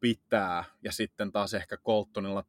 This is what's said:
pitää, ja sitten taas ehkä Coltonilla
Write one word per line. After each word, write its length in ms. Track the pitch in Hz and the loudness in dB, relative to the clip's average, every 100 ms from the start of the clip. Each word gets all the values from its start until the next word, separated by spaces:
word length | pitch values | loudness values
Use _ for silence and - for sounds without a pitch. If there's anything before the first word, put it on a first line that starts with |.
pitää, 640 | 120 113 _ 110 95 87 - _ | 0 0 _ 2 2 -2 -4 _
ja 100 | 101 | -8
sitten 400 | - 107 - 101 | -4 -4 -4 -2
taas 220 | 104 101 | 0 0
ehkä 220 | 101 - 101 | -4 -6 -6
Coltonilla 680 | - 107 98 107 98 98 | 2 2 0 -4 -4 -4